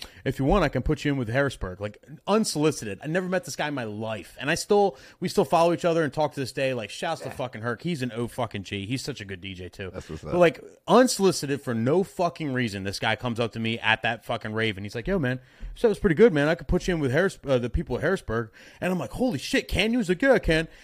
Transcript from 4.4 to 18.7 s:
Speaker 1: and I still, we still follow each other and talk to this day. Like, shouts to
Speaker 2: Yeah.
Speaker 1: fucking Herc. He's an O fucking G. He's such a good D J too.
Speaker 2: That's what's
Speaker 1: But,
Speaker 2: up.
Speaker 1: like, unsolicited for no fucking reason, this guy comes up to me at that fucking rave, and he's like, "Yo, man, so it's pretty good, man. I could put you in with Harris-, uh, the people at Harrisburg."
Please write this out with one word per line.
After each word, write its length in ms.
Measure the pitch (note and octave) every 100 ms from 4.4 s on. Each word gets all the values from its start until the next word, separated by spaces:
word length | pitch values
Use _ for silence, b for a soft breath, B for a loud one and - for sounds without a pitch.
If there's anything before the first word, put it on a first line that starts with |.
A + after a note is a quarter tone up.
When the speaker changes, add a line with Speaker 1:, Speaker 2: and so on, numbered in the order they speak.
Speaker 1:
and 100 | C3+
I 60 | E3
still, 420 | - G3+ G3+ B B B
we 80 | F3+
still 160 | -
follow 280 | F3 E3 E3+
each 120 | E3
other 180 | F3 E3
and 100 | D3
talk 220 | D#3 D3+
to 60 | -
this 100 | B2+
day. 240 | D3 C3+
Like, 160 | B2 G#2+
shouts 300 | - E3+ D#3
to 80 | B2+
Speaker 2:
Yeah. 60 | -
Speaker 1:
fucking 260 | B2+ A2
Herc. 200 | A#2 A2+
He's 200 | E3+ D#3
an 80 | B2
O 140 | A#2 A#2+
fucking 380 | - A#2 G#2
G. 220 | F#2 G2+ G2
He's 160 | B2+
such 180 | - A#2+
a 40 |
good 160 | G2 F#2
D 140 | F#2+
J 140 | F#2 F2+
too. 240 | - F#2+
Speaker 2:
That's 160 | F2+ -
what's 120 | D#2+
Speaker 1:
But, 80 | D#2
Speaker 2:
up. 80 | F3+
Speaker 1:
like, 200 | E3 - - - -
unsolicited 720 | G#3+ B3+ - F#3+ - C#3 C#3
for 120 | C3
no 280 | A2+ A#2+ E3+
fucking 500 | F#3+ - E3+ E3+ D3
reason, 300 | B2+ A#2 G2
this 160 | G2 -
guy 160 | A#2
comes 240 | A2 B2 A#2
up 140 | A#2
to 80 | A2+
me 180 | A2+ A#2
at 240 | A2 A2+
that 220 | A#2 A#2
fucking 280 | - A#2 A2
rave, 240 | A2 A2 F#2+
and 80 |
he's 120 | G2+ A#2+
like, 100 | A#2
"Yo, 140 | G3
man, 180 | B2+ B2+ B B B -
so 120 | A3+
it's 100 | -
pretty 160 | G3+ D#3
good, 160 | A3+
man. 140 | D3 D3
I 80 | E3+
could 100 | D3+
put 220 | F3 -
you 60 |
in 40 | E3+
with 120 | C#3
Harris-, 260 | C#3+ F#3+ - C3+
uh, 120 | B2+
the 120 | A#2
people 240 | D#3 E3
at 80 | A#2
Harrisburg." 480 | D3+ F#3+ - A2+ A2+ B B